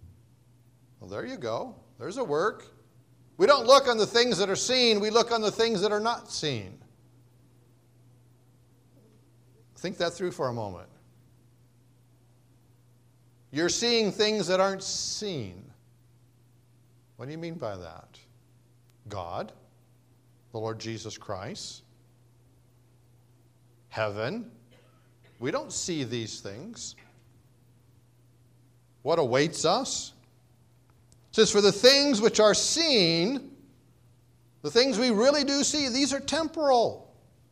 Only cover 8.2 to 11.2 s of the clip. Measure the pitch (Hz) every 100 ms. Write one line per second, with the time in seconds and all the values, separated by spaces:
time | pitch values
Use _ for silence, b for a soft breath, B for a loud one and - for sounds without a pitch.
8.2 | _ _ _ _ _ _ _ _ - -
9.2 | _ _ _ _ _ - 170 - 170 170
10.2 | 180 - 139 120 104 90 92 - _ _